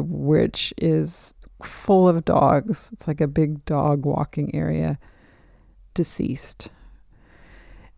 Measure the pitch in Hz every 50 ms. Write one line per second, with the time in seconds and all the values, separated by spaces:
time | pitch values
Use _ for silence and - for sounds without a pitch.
0 | 143 165 175 143 139 143 156 160 - - - - - - - - - 160 156 156
1 | 156 160 - - - - - - - - - - - - - - - - 196 185
2 | 180 180 170 165 160 - - - - 143 151 143 - 233 - - - - 233 -
3 | - 156 151 - 156 143 143 165 156 147 151 147 - - 156 143 151 147 147 143
4 | 135 143 - 156 147 - - - 147 - - 147 - 156 151 156 156 160 147 -
5 | - - - _ _ _ _ _ _ _ - _ _ _ _ - - _ - -
6 | 165 - - - - - - 143 - - - - - - - - - - - -
7 | _ _ _ _ _ _ - - - - - - - - - - - - -